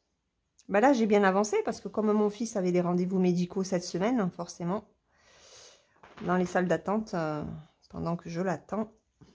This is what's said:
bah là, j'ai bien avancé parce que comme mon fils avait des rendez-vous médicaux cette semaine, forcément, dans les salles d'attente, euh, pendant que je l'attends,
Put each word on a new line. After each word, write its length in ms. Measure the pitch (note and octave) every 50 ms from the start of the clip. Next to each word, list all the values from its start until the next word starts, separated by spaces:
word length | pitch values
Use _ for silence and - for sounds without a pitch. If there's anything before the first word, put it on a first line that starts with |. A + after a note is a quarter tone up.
| _ _ _ _ _ _ _ _ _ _ _ _ - -
bah 120 | F#3+ G3+
là, 120 | A3+ C#4 C#4+
j'ai 140 | A3+ A3+
bien 180 | G3+ G#3+ G3+ G3+
avancé 320 | F#3+ F#3 G3 G#3+ G#3+ - A4 G#4+
parce 160 | - A3 -
que 80 | - G3+
comme 240 | - A3 G#3 G#3+ G#3
mon 160 | G#3+ G#3 G#3
fils 280 | G#3 - A#3+ A3 -
avait 160 | G#3 F#3 F3+ F3
des 100 | F3+ F3
rendez-vous 380 | E3+ F3+ F3+ F#3 F3+ G3 F#3
médicaux 420 | F#3 F3+ F3 F3+ F3+ F3 - G3 F#3+
cette 220 | F#3 F#3+ F3 E3+
semaine, 460 | - - E3+ F#3 A3+ C4 A#3+ G3 F3+ -
forcément, 520 | - F3 - - - - E3+ F#3 A3 - _ _ _ _ _ _ _ _ _ _ - - - - - - - - _ _ _ _ _ - - - - -
dans 140 | F3 F3+
les 100 | F#3 F3+
salles 220 | F3 - F#3 F3+ F3
d'attente, 460 | E3 E3 - F#3 G3 A3 G#3+ - -
euh, 300 | F3 D#3+ D#3 D3+ D3 D#3+ D#3+ E3 D#3 D3+ - _ _ _ _
pendant 280 | - E3+ E3 E3 E3+
que 120 | F3 - E3
je 120 | E3+ E3
l'attends, 520 | F#3+ F#3+ E3 C#3 - - G3+ G#3 A3 G#3+ - _ _ _ _ _ - - _